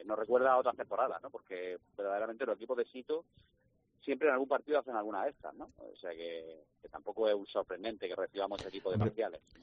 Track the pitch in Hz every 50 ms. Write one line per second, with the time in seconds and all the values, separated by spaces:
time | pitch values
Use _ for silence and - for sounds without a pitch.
0 | 87 101 107 107 110 104 120 127 131 131 131 127 131 127 117 - 120 - 104 98
1 | 123 131 92 82 - 135 - 110 - - 95 90 90 92 90 87 _ _ _ -
2 | 101 98 98 101 110 110 113 113 135 117 104 - - - 127 120 117 - - 131
3 | 123 - 151 160 170 _ _ _ - _ _ _ _ _ _ _ _ _ _ _
4 | - - 135 131 160 151 131 127 135 131 139 131 - - 151 143 - 135 120 110
5 | 104 107 104 95 104 143 - - - 76 71 - 147 - - - - 55 - -
6 | - 87 82 82 82 85 82 82 80 80 80 78 76 _ _ _ - - - 73
7 | - 104 104 117 110 107 104 101 98 - - 107 92 - 92 87 95 113 113 -
8 | 107 90 87 92 95 85 - 101 98 98 101 98 - 98 92 98 - 95 92 104
9 | 107 110 - - 110 95 85 - _ _ - -